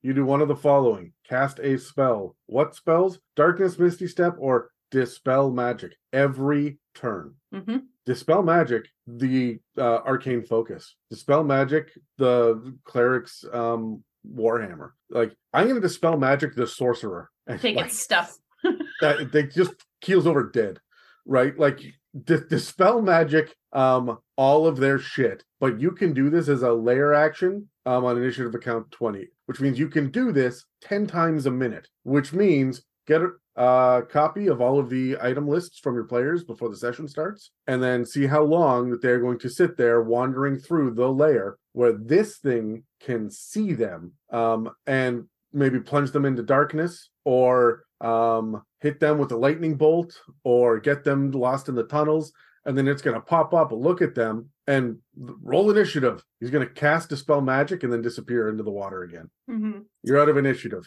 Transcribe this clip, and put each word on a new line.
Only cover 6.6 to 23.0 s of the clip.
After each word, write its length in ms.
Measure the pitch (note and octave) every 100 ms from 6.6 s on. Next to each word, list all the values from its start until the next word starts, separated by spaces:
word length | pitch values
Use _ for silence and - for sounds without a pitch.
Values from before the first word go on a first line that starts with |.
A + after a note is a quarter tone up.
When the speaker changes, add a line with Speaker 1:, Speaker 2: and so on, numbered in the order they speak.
| D3 C#3+ _ -
Speaker 1:
turn. 380 | B2+ G2 C#2+ _ _
Speaker 2:
Mm-hmm. 240 | F#3+ F#3+ B3 - _ -
Speaker 1:
Dispel 380 | B2 - E3+
Magic, 440 | F3+ E3+ D#3 A#2 - _ -
the, 520 | A#2+ C3 C3 B2 A2 _ -
uh, 220 | B2 A2+ -
Arcane 380 | C3+ C3 A#2+
Focus. 520 | A2+ A2+ A2+ F2+ - _ _
Dispel 340 | A2 - C#3+
Magic, 460 | D#3 C3+ C3+ D3+ D3 - _ -
the 560 | B2+ B2 A#2 A2+ B2+ C3+ -
Cleric's, 580 | C3 A#2+ B2+ A#2 - -
um, 520 | A#2+ A#2 A#2 A2+ A2 _ _ G#2+
Warhammer. 580 | B2 A2+ A#2 G#2 E2+ C#2+ _ _
Like, 260 | A#2+ A2+ _ _
I'm 140 | C#3+ G#3+
gonna 140 | B3+
Dispel 360 | F#3 - E3 D#3+
Magic 380 | C3 C#3 C#3+ -
the 120 | A#2
Sorcerer. 640 | - B2 A#2+ G#2+ F2 - _ -
And, 120 | A2
Speaker 2:
Take 160 | A#3+ G#3
Speaker 1:
like, 120 | E3+
Speaker 2:
its 120 | -
stuff. 380 | - F#3+ - - _
<laughs> 500 | _ E4+ F4 - -
Speaker 1:
that, 300 | D3+ D3 C#3+
they 120 | D3+
just 300 | C#3 D3 F3+ - _ _
keels 240 | - F#3 D#3
over 220 | C#3+ A2+
dead, 300 | A#2+ G#2 F2+ _ _ _ _ -
right? 320 | C3 C3 C#3
Like, 220 | D3 C3+ - _ _ C#3
di-, 140 | - D#3+ -
Dispel 520 | D3+ - - F#3+ A#3